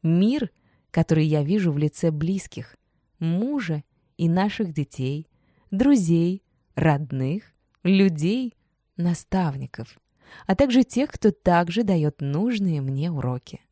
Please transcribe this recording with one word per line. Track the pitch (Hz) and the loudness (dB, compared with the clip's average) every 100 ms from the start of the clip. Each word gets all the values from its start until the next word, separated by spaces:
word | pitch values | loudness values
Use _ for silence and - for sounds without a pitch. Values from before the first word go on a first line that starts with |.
Мир, | 160 170 202 285 226 _ _ _ _ | 0 2 2 0 -4 _ _ _ _
который | - 165 160 156 | -2 2 2 2
я | 151 | 0
вижу | 143 208 180 | 0 0 0
в | 143 | 0
лице | 151 - 165 | -2 0 -2
близких, | 151 160 190 - - 117 _ _ _ _ _ | -2 -4 -4 -8 -14 -16 _ _ _ _ _
мужа | 165 175 240 285 180 151 - _ _ _ | -4 -2 -2 -4 -4 -6 -8 _ _ _
и | 165 | 0
наших | 175 202 - 196 | 0 0 -2 -6
детей, | 151 143 - 127 143 160 _ _ _ _ | -4 -8 -6 -6 -6 -10 _ _ _ _
друзей, | 190 269 277 170 170 170 190 _ _ _ - | 0 4 4 6 4 2 -2 _ _ _ 0
родных, | 160 143 147 135 131 185 - _ _ _ | 2 2 -2 -4 -4 -4 -8 _ _ _
людей, | 180 190 196 156 160 233 254 _ _ _ _ - | 2 4 4 2 -2 -2 -4 _ _ _ _ -4
наставников, | 175 170 - 190 170 135 131 - 113 - _ _ _ - - | -2 -2 -2 -2 -2 -4 -12 -12 -16 -16 _ _ _ -20 -4
а | 190 | 2
также | 269 247 | 4 4
тех, | 254 - 294 | 2 0 -4
кто | - 214 | 2 0
также | 202 - 170 170 180 | 2 2 2 2 -2
даёт | 214 180 151 - | 0 2 0 -2
нужные | 139 143 226 226 196 156 | -6 -2 -2 -2 -2 -2
мне | 135 135 160 | -4 -4 -4
уроки. | 156 127 127 - - _ | -4 -4 -6 -10 -20 _